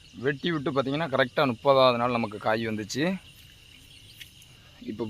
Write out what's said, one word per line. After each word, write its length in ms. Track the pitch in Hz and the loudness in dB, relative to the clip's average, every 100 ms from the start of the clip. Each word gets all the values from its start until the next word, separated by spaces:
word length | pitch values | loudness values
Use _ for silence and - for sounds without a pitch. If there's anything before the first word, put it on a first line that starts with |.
| - | -20
வெட்டி 380 | - 123 143 180 | -6 -4 -2 -2
விட்டு 200 | 160 135 | -2 -2
பார்த்தீங்கன்னா, 360 | 135 131 143 165 | -2 -2 -2 -2
கரெக்டா 440 | 127 131 - 139 | 0 0 2 0
முப்பதாவது 440 | 113 143 135 127 120 | 2 4 6 6 4
நாள் 140 | 120 | 0
நமக்கு 280 | 120 113 104 | 0 -2 -4
காய் 300 | 123 113 113 | -2 0 0
வந்துச்சு. 480 | 107 101 120 165 190 - - - - - - - - - - - - - - - - | -4 -4 -2 -2 -2 -8 -20 -20 -20 -20 -20 -20 -20 -20 -20 -20 -20 -20 -20 -20 -18
இப்போ 240 | - 107 110 | -12 -8 -2